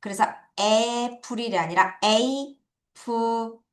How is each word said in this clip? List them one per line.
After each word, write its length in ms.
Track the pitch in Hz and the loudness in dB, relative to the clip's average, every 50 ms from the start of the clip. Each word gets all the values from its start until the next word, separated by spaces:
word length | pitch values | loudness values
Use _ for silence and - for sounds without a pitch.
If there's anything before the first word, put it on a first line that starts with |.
그래서 240 | - 208 196 190 175 - - - - _ _ - | -10 -10 -2 -2 -2 -2 -2 -8 -18 _ _ -2
애프릴이 1000 | 196 208 214 220 226 240 240 240 240 240 240 - - - 247 220 233 233 220 180 | 2 4 4 4 4 2 0 -2 -4 -4 -6 -10 -12 -10 -8 -6 -6 -4 -2 -2
아니라 400 | 165 160 170 175 - - - - - | -2 -2 4 2 2 2 2 -2 2
April. 1600 | 208 214 220 233 262 269 277 277 285 - _ _ _ _ _ _ _ _ - - - 233 233 226 226 233 226 226 226 226 226 _ _ | 2 4 4 2 2 -2 -2 -6 -8 -12 _ _ _ _ _ _ _ _ -18 -8 -4 -2 -2 0 0 0 -2 -2 -6 -10 -14 _ _